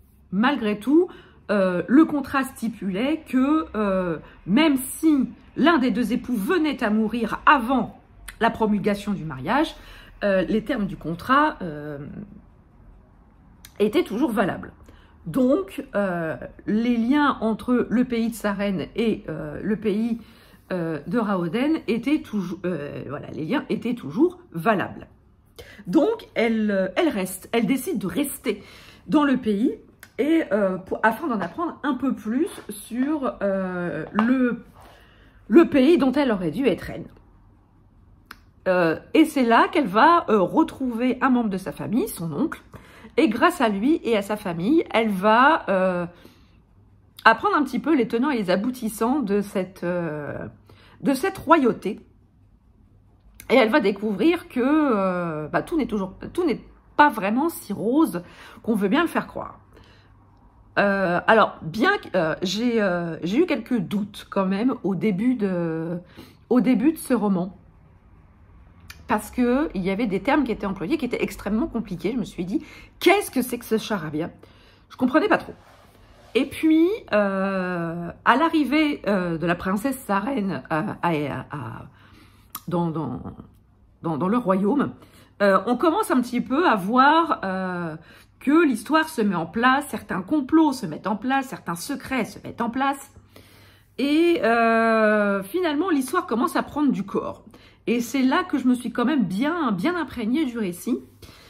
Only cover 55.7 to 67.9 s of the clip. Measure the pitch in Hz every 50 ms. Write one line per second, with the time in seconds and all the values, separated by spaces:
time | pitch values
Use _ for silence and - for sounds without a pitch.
55.7 | 349 311 240 - - 214 190 185 190 - - - - - 370 311 226 - - -
56.7 | - _ _ _ _ - 294 294 - 220 185 202 220 254 302 339 - - - -
57.7 | 202 143 175 220 254 302 330 226 175 180 - - - - - - - - - -
58.7 | 233 196 202 190 208 311 349 302 - 233 170 - - - - - - - - _
59.7 | - - - - - - _ - - _ _ _ _ _ _ _ _ - _ -
60.7 | - - 202 202 196 196 190 170 175 170 - - 220 220 196 - - - - 160
61.7 | 156 214 262 381 403 415 - - - 190 165 160 156 - - 190 180 214 240 247
62.7 | 233 226 208 190 175 175 170 170 160 - - 170 202 277 359 349 302 226 - -
63.7 | 254 226 170 151 202 196 208 - - - - - - 196 190 190 196 196 233 254
64.7 | 254 - - 180 196 165 147 220 196 175 226 254 254 220 202 196 185 175 170 165
65.7 | 160 160 160 165 175 175 175 - - - - - - _ - - 226 247 185 262
66.7 | 254 196 233 311 320 - - - 254 220 202 208 196 170 180 196 - - - -
67.7 | - - - -